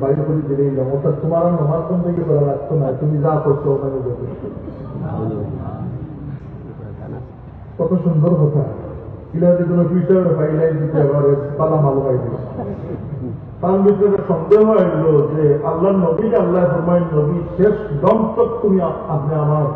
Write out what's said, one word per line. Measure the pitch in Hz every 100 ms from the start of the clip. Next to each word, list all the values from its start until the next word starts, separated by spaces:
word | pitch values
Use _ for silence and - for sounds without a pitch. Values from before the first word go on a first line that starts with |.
বাইরে | 135 151 151
করে | 156 147 139
দিলে | 139
দিলাম। | 131 127
অর্থাৎ | 139 165 -
তোমার | 160 165 175
আর |
নামাজ | 165 147 160 165
বন্দেগী | 180 175 170 156
করা | 147
লাগতো | 143 139 - 156
না, | 131 127
তুমি | 151 151
যা | 156 151
করছো | 143 135 147
ওখানে | 135 135 135
যথেষ্ট।" | 123 120 120 - - - - - - - - 107 110 107 104 - - 104 90 - - 151 147 139 - - - 110 107 98 117 - - - - - - -
কত | 170 185
সুন্দর | 165 156 170
কথা। | 165 147 147 107 - - - - - -
ইলা | 165 175
যদি | 175
কোনো | 165 175
ফিউচার | 151 180 175 190 175 151
পাইলাই | 151 156 160
দিতে | 151 143 143
আবার | 139 143 139 139 - -
পালা | 160 160
মাল | 139 135 127
পাই | 123
দিস। | 113 - - - 202 196 - - - - 127 - - -
তার | 175 196
ভিতরে | 196 196 202
একটা | 190 -
সন্দেহ | 165 160 208 214
হইল | 208 175 156 160 151 147 151
যে | 151 -
আল্লাহর | 160 160 190 196
নবী | 170 160 220
যে | -
আল্লাহ | 175 185 175
ফরমায়, | 170 170 175
"নবী | 165 151 147 170 147 -
শেষ | 202 - - 143
দম | 190 220 - -
তক | - -
তুমি | 208 190
আপ-, | 170 - -
আপনি | 151 147 156
আমার | 147 151 143